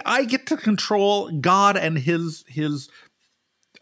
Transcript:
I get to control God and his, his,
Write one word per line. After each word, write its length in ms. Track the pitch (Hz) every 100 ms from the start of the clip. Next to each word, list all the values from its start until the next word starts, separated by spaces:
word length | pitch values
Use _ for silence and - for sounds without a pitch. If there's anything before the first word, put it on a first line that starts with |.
| -
I 180 | 240 254
get 220 | 262 -
to 100 | 320
control 760 | 220 202 - 208 202 202 -
God 440 | 160 170 190 202 196
and 200 | 165 160
his, 440 | 131 170 170 156 -
his, 420 | 131 151 147 - - - _ _ _ _ _ _ _